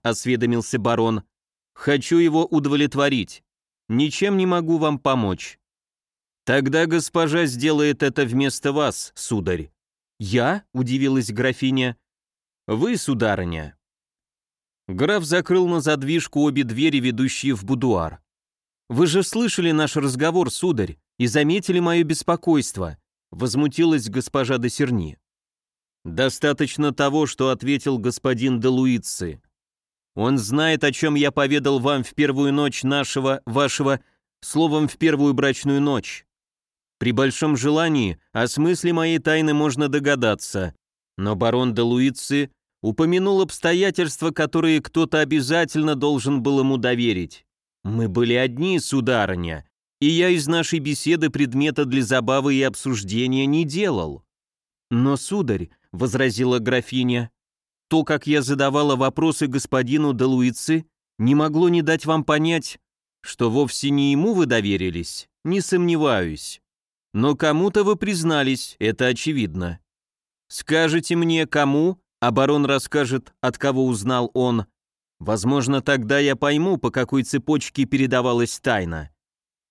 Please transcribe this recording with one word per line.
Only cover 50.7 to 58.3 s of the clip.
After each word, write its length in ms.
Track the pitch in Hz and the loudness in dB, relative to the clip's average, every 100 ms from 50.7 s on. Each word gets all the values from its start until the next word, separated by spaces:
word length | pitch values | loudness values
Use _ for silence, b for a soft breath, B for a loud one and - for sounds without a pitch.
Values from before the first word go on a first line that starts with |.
| 165 | -2
беседы 500 | 143 143 - 170 151 | -2 -2 0 0 0
предмета 540 | 160 139 131 147 151 | 0 -2 0 0 0
для 180 | 135 131 | 0 0
забавы 540 | 110 131 113 135 139 135 | 2 0 2 0 2 2
и 60 | |
обсуждения 840 | 135 98 135 117 98 110 127 131 135 | 0 -2 -4 -4 -4 -2 0 0 2
не 180 | 156 | 0
делал". 600 | 156 160 202 113 78 67 _ _ _ _ _ _ - | 0 -2 -2 -2 -4 -10 _ _ _ _ _ _ -4
"Но, 260 | 117 135 139 | 0 2 0
сударь", 540 | - 202 135 98 85 _ _ | -2 -4 -2 -4 -6 _ _
возразила 640 | 87 123 131 131 104 127 123 | -4 -2 0 0 0 0 0
графиня, 720 | 113 127 - 127 123 120 117 _ _ _ _ _ - | 0 -2 -2 -2 0 -2 -4 _ _ _ _ _ -2
"то, 160 | 160 | 0
как 220 | 151 151 | 0 -2
я 160 | 147 | 0